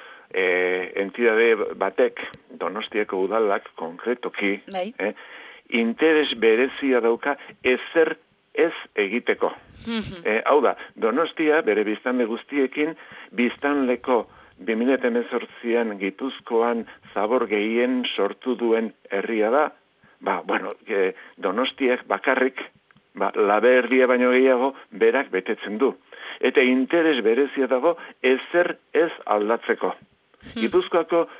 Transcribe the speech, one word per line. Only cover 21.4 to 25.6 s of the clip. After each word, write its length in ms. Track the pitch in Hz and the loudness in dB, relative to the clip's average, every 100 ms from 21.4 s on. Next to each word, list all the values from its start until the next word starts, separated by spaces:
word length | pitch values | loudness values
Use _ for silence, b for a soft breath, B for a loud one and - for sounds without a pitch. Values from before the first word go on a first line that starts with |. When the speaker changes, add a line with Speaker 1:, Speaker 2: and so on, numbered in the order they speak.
| 92 107 127 - 127 123 - | -4 -2 -4 0 0 0 -2
Speaker 1:
bakarrik, 560 | 98 143 131 131 - - _ _ _ _ | -2 0 2 0 -2 -14 _ _ _ _
ba, 180 | 101 98 | -4 -4
Labe 440 | - 101 107 120 127 | 0 2 4 6 4
herria 280 | 117 131 127 | 4 4 4
baino 240 | 123 123 | 4 4
gehiago 440 | 127 131 123 135 135 B | 4 4 4 0 -4 B
berak 400 | 98 113 131 117 | 2 2 2 -2
betetzen 480 | 92 117 107 | -4 -4 -6